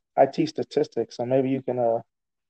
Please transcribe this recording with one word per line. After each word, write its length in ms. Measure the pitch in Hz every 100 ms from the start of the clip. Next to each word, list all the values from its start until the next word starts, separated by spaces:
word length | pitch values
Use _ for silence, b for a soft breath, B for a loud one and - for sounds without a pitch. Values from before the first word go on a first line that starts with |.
| _ -
I 80 | 139
teach 240 | - 151
statistics, 680 | - - - 147 - 110 -
so 80 | 123
maybe 240 | 135 131
you 120 | 135
can, 180 | 131 123
uh, 220 | 117 117 - _ _ _